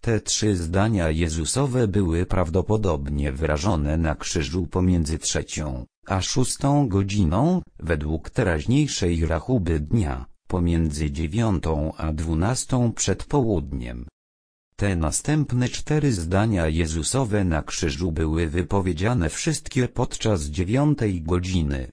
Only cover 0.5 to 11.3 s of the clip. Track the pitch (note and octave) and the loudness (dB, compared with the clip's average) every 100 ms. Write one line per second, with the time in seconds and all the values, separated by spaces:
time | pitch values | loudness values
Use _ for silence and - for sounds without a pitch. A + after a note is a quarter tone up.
0.5 | F#2+ E2 F2+ G#2+ G#2+ E2 D#2+ E2+ D2+ D2+ | 2 0 0 2 2 2 2 0 0 -2
1.5 | B2 C#3 B2 A2+ G2 F#2 E2 F2+ - E2 | 0 0 2 2 2 2 0 0 0 2
2.5 | F#2 F2 G#2+ G2+ D2+ C#2+ D2 C#2+ C2 D#2 | 0 2 2 2 0 -2 -2 -2 0 0
3.5 | D2+ F#2 F2 C#2+ D#2 D#2+ D2 - F2 C#2 | 0 0 0 2 0 0 -2 -2 -2 -2
4.5 | E2+ E2 F#2 F2+ F2+ D2 D#2+ - - C2+ | -2 -2 0 2 2 2 -2 -2 -4 -4
5.5 | - D2+ B1+ A#1 _ - G2 - - B2+ | -8 -6 -8 -10 _ -4 -4 0 0 0
6.5 | - C#3 C#3+ C#3 F#2+ G2 G2+ F2 E2+ D3+ | 0 2 2 2 2 0 2 2 4 2
7.5 | F3+ - - D#2+ D#2+ D2+ D#2 - - G#2+ | 2 -2 -12 -2 -2 0 -4 -4 0 2
8.5 | D#2+ D2+ C3 D3 - F2+ E2 D#2+ D#2+ - | 0 2 2 2 0 0 2 0 -2 0
9.5 | B2+ E2+ D#2+ D2 A#2+ D#2+ C2 - - - | 0 2 -2 0 0 0 -4 -8 -18 -6
10.5 | F#2 F2 E2+ D#2+ D2 D#2 C#2 D#2+ | 0 2 2 2 0 -4 -2 -4